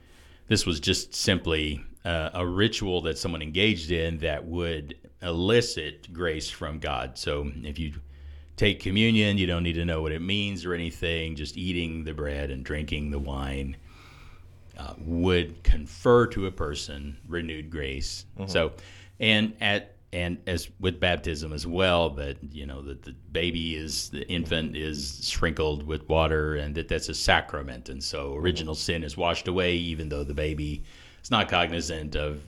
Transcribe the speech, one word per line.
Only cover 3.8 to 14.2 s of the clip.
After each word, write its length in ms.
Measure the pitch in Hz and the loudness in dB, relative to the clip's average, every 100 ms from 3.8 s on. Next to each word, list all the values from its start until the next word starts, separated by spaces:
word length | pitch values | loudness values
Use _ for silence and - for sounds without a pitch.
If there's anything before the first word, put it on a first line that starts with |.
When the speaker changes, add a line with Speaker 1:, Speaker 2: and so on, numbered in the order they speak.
| 78 | 0
Speaker 1:
in 280 | 85 82 82 | 0 0 0
that 260 | 78 73 | -2 -2
would 520 | 82 85 85 80 73 - - - | -4 -2 -2 -2 -6 -14 -18 -10
elicit 920 | 90 85 92 120 117 - 78 - - | -4 0 4 4 4 -2 -6 -10 -12
grace 380 | 82 87 78 78 | -4 -2 -2 -4
from 280 | - 78 78 | -6 -6 -4
God. 380 | 73 64 65 - | -4 -4 -4 -6
So 340 | - 73 71 76 | -4 -2 -2 -6
if 160 | 73 73 | -8 -4
you 160 | 78 73 - - - - - - | -6 -6 -14 -16 -16 -16 -10 2
take 220 | 107 95 | 4 4
communion, 580 | 80 98 113 110 104 101 | 2 4 6 6 6 4
you 80 | 90 | 2
don't 160 | 85 | 2
need 100 | 87 | 2
to 100 | 82 85 | 0 0
know 160 | 80 | 0
what 100 | 78 | -2
it 80 | 78 | -2
means 460 | 87 101 101 95 87 | 0 0 0 -4 -4
or 80 | |
anything. 600 | 85 85 - 85 82 80 | -2 -4 -4 -2 -2 -2
Just 220 | 76 73 - | -4 -6 -4
eating 480 | 90 87 82 80 | -2 0 -2 -4
the 80 | 78 | -6
bread 380 | 76 73 71 71 | -4 -4 -2 -4
and 120 | 65 | -4
drinking 480 | 65 76 73 78 73 | -4 -4 -2 -2 -2
the 80 | 71 | -2
wine, 580 | 69 67 67 69 69 67 - - - - | -2 -4 -4 -4 -4 -8 -14 -20 -20 -20